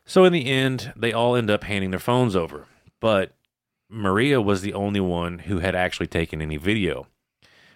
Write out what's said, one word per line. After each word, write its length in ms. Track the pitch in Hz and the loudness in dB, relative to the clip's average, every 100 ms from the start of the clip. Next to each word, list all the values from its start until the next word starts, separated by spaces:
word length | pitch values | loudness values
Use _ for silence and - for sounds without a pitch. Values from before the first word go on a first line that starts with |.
| - | 0
So 180 | 190 | 6
in 80 | 185 | 6
the 140 | 175 127 | 6 0
end, 480 | 131 131 131 117 127 | 2 2 -2 -8 -4
they 160 | 117 | -2
all 240 | 113 120 123 | 0 2 2
end 160 | 110 | 2
up 140 | 104 - | 0 0
handing 260 | 101 95 | -2 -2
their 80 | 92 | -2
phones 380 | - 123 123 92 | 0 2 2 0
over. 280 | 82 73 - _ _ _ | -2 -8 -18 _ _ _
But 320 | 113 101 90 _ _ _ _ _ _ | 0 0 0 _ _ _ _ _ _
Maria 500 | 110 101 98 139 135 | -4 0 2 2 2
was 200 | 101 98 | 2 0
the 120 | 101 | -2
only 280 | 98 101 101 | -4 -2 -2
one 380 | 92 87 87 87 | 0 -2 -4 -8
who 200 | 80 95 | -6 -2
had 160 | 92 90 | -2 0
actually 320 | 90 - 87 | -2 -4 -4
taken 340 | 90 82 78 | -2 -4 -6
any 140 | 78 76 | -6 -4
video, 520 | 87 110 90 67 - _ _ _ _ _ _ | -2 0 -2 -4 -10 _ _ _ _ _ _